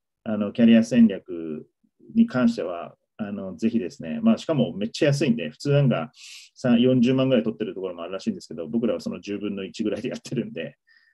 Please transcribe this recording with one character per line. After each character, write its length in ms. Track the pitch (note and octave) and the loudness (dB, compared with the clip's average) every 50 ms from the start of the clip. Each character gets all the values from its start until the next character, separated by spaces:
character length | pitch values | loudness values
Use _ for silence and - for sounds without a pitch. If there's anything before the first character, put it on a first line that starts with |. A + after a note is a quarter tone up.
| _ _ _ _ - | _ _ _ _ -8
あ 100 | A2+ G#2+ G#2 | -6 -4 -2
の、 140 | G#2 G2+ | -4 -2
キ 100 | - - | 2 4
ャ 20 | A#2+ | 6
リ 100 | A2+ A#2 | 8 8
ア 80 | A2+ | 6
戦 240 | A2+ - B2+ A#2 A2+ G#2+ | 6 4 6 6 6 6
略 580 | F#2+ F2+ - - F2+ E2 E2 D#2+ D2+ D2+ - - _ _ _ _ _ _ _ - - | 6 0 -8 -10 -10 -8 -8 -8 -8 -10 -12 -16 _ _ _ _ _ _ _ -2 2
に 120 | A2+ A2+ | 2 2
関 220 | A#2 - B2+ B2 A#2 | 2 2 0 0 0
し 80 | - | 0
て 60 | - | -2
は、 320 | E2+ F2+ F2 E2+ D#2 - - _ _ _ _ - | -4 -6 -8 -10 -12 -14 -16 _ _ _ _ -12
あ 140 | G#2+ G2+ | -10 -10
の、 240 | G2+ G2 G2 F#2+ F2 | -10 -10 -10 -10 -8
ぜ 140 | - A2 A2+ | -4 -4 -2
ひ 80 | A#2+ G#2 | -2 -2
で 120 | F#2 E2 | -4 -4
す 120 | - - | -8 -12
ね、 180 | E2 D#2+ D#2 - | -10 -10 -6 0
ま 120 | G#2+ A2+ A2 | 2 2 2
あ、 40 | - | 2
し 60 | - | 0
か 100 | - D#3+ | -2 0
も 200 | C3+ A2+ - - | 0 0 -2 -2
め 100 | F#2+ - | -6 -6
っ 40 | A#3 | -6
ち 140 | - - E3+ | -2 0 2
ゃ 40 | D3 | 2
安 180 | C#3+ C#3+ D#3+ | 2 2 2
い 40 | C3+ | 0
ん 60 | - | 0
で、 140 | - D#2+ D2+ | 0 -4 -8
普 80 | - - | -10 -6
通 120 | - C#3+ | -2 2
な 120 | C#3+ C#3+ | 2 4
ん 60 | C#3+ B2 | 4 4
か、 220 | G2 E2 D#2+ D2+ - - - - - - - - _ | 2 0 -2 -6 -10 -18 -20 -20 -20 -20 -20 -20 _
さ、 220 | - - B2 A#2+ A#2 | -4 0 2 4 4
四 220 | B2 B2+ C3 B2+ | 6 4 4 4
十 140 | A#2 B2+ C3 | 4 4 4
万 140 | C3 C3 C3 | 2 2 4
ぐ 60 | C3 | 2
ら 60 | A2+ | 2
い 40 | - | 2
取 100 | A2 G#2+ | 0 -4
っ 40 | - | -4
て 60 | G#2+ | -6
る 100 | F#2+ F2 | -8 -6
と 60 | F#2+ | -6
こ 80 | F#2 F#2 | -8 -8
ろ 60 | F2 | -8
も 80 | E2+ | -10
あ 40 | E2 | -10
る 60 | E2+ | -10
ら 80 | F#2+ F#2+ | -10 -8
し 60 | - | -6
い 40 | A#2 | -6
ん 40 | G2 | -8
で 60 | F2 | -8
す 80 | - - | -10 -12
け 60 | - | -12
ど、 140 | E2+ E2 D#2 | -12 -8 -6
僕 180 | - A#2 A#2+ | -4 -2 0
ら 80 | A2 F2+ | 0 -2
は 60 | E2+ | -4
そ 100 | - G2+ | -6 -8
の 100 | G2 F#2 | -10 -8
十 180 | - G2+ G2+ G2 | -8 -8 -8 -6
分 180 | G2+ G#2 G2 | -6 -6 -6
の 80 | G2 F#2+ | -8 -8
一 180 | F#2 - - | -10 -8 -6
ぐ 80 | A2+ G#2+ | -4 -4
ら 80 | G2+ G#2 | -4 -4
い 40 | |
で 80 | A2+ A#2+ | -4 -6
や 60 | A#2+ | -8
っ 40 | A#2 | -8
て 140 | - - C3+ | -10 -8 -6
る 100 | A#2+ G#2 | -6 -6
ん 80 | G#2+ | -6
で、 240 | A2+ E2 E2 - - _ _ _ _ _ _ _ | -8 -10 -10 -10 -12 _ _ _ _ _ _ _